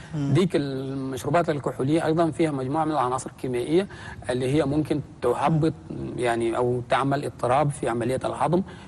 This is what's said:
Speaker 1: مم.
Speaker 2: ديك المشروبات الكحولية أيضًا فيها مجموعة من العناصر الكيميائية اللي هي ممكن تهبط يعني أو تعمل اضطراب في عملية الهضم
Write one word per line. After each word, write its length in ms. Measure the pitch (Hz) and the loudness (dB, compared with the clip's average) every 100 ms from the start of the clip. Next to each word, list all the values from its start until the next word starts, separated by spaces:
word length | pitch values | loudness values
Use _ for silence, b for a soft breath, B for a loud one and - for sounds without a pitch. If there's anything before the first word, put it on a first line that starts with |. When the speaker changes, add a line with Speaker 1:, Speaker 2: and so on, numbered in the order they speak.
| B | B
Speaker 1:
مم. 180 | 156 139 | -4 2
Speaker 2:
ديك 160 | 139 185 | 4 4
المشروبات 960 | 165 143 131 135 135 135 131 - 170 165 | 2 -2 -4 -6 -6 -6 -6 0 2 2
الكحولية 560 | 147 143 - 135 160 151 | 0 -4 -2 2 2 2
أيضًا 240 | 160 165 | 2 2
فيها 200 | 147 160 | 2 0
مجموعة 340 | 139 127 151 | 0 -2 0
من 80 | 156 | 0
العناصر 380 | 147 123 131 - | 0 0 -2 -4
الكيميائية 580 | - 135 123 123 170 196 B B B - | -8 -4 -2 2 2 2 B B B -4
اللي 240 | 127 131 | -2 2
هي 100 | 151 | 2
ممكن 360 | 139 151 147 147 - - | 2 0 0 -2 -4 -2
تهبط 500 | 123 120 143 160 160 - - 139 135 - | 0 2 2 4 2 0 -8 -10 -8 -2
يعني 400 | 120 117 117 113 | 0 0 0 0
أو 260 | 123 123 120 | 0 0 0
تعمل 360 | 127 135 139 | 0 2 0
اضطراب 460 | 131 - 120 131 147 | -4 -4 2 2 2
في 180 | 143 123 | 0 -2
عملية 320 | 117 117 131 | 0 0 0
الهضم 380 | 113 117 139 180 190 B | -2 -2 2 2 0 B